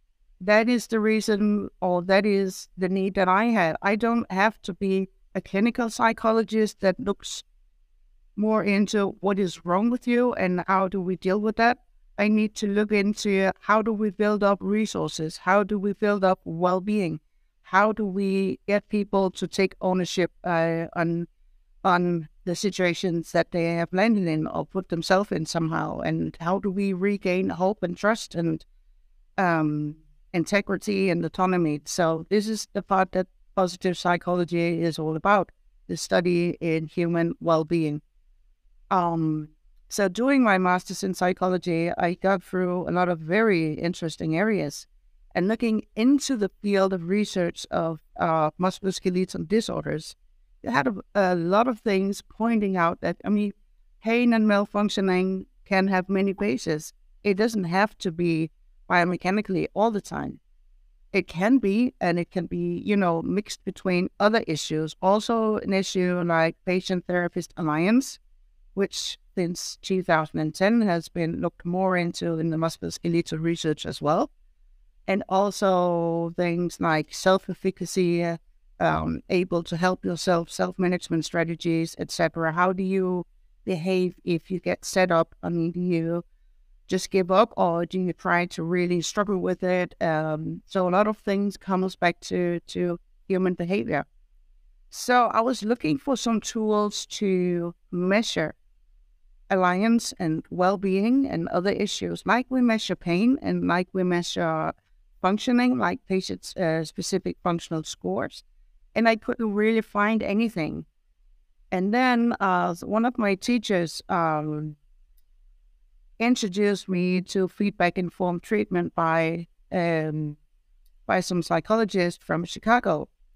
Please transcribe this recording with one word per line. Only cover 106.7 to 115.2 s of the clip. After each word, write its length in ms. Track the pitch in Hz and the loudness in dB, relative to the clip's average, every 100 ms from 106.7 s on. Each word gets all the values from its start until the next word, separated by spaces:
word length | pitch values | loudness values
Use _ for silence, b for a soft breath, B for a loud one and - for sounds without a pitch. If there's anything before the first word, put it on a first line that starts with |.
| 160 | -2
specific 520 | 156 - - 190 180 - | -4 -8 -4 -4 -4 -4
functional 400 | 180 170 - 160 | -4 -4 -4 -6
scores. 580 | - - 180 190 - - - _ _ _ - | -6 -10 -6 -6 -6 -10 -20 _ _ _ -6
And 140 | 220 226 | 2 2
I 80 | 226 | 2
couldn't 380 | - 240 220 | -2 -2 -2
really 260 | 202 214 226 | 2 2 2
find 420 | 220 208 208 226 | 0 -2 0 0
anything. 640 | - 202 226 185 156 160 160 _ _ _ _ _ _ _ _ | 0 0 0 -2 -6 -6 -12 _ _ _ _ _ _ _ _
And 240 | 185 190 | -2 0
then, 400 | 240 254 240 233 - | 2 2 2 2 0
uh, 340 | 196 180 180 175 | 0 2 0 -4
one 240 | - 214 233 | -2 0 0
of 100 | 247 | 0
my 200 | 202 190 | 0 0
teachers, 680 | - 240 208 185 165 - - | 0 -2 0 0 0 -6 -4
um, 680 | 185 160 156 151 151 151 147 _ _ _ - | -2 0 -2 -4 -6 -8 -12 _ _ _ -20